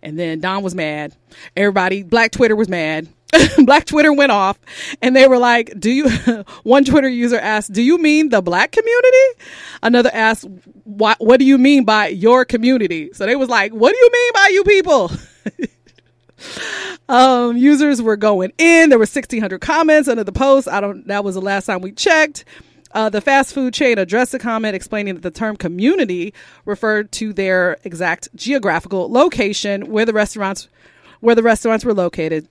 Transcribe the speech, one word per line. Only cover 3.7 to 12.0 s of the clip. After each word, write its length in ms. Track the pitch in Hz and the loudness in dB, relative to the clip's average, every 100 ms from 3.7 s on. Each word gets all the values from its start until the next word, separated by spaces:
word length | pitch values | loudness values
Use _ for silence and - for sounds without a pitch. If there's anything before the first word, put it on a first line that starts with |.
| 285 - | 4 2
Twitter 260 | 302 302 | 2 2
went 200 | 285 277 | 4 2
off, 260 | 202 190 202 _ - - - | 2 0 -4 _ -18 -16 -6
and 160 | 240 262 | 0 4
they 120 | 262 | 6
were 100 | 254 | 6
like, 420 | 240 240 233 202 | 2 0 -2 -6
"Do 120 | 214 | -2
you," 180 | 262 294 | 0 0
<laughs> 540 | 226 - 226 196 - | 0 -4 -4 -8 -14
one 220 | 214 269 277 | 2 4 4
Twitter 220 | 302 269 | 2 2
user 300 | 240 240 240 | -2 -2 -2
asked, 340 | 208 214 208 | -2 -4 -4
"Do 120 | 202 | -2
you 160 | 240 339 | 2 2
mean 300 | 311 302 311 | 2 2 2
the 120 | 226 | 0
black 300 | 180 175 247 | 0 -2 0
community?" 760 | - 440 480 508 523 539 480 - - - - | -2 0 2 4 4 4 0 -20 -20 -20 -6
Another 260 | 226 240 226 | 0 2 2
asked, 360 | 220 220 220 - 185 _ - - | 0 -2 -2 -8 -20 _ -20 -20
"What, 320 | 202 214 220 | -2 0 0
what 180 | 220 254 | 4 4
do 80 | 269 | 6
you 140 | 269 | 4
mean 260 | 262 285 220 | 4 4 2
by 220 | 214 | 0